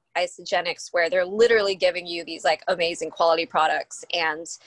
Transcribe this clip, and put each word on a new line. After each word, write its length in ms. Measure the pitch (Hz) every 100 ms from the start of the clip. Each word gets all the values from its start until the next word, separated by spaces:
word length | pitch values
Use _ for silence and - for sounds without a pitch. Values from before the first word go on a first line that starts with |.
| _ 170
Isagenix, 720 | 180 - 175 180 170 - -
where 180 | 175 165
they're 160 | 185 180
literally 500 | 208 233 226 202 190
giving 320 | 180 175 175
you 180 | 170 165
these, 180 | 165
like, 200 | 180 156 -
amazing 440 | 175 170 170 160
quality 340 | - 165 165 160
products. 580 | 165 156 151 - - -
And 360 | 170 160 156 - -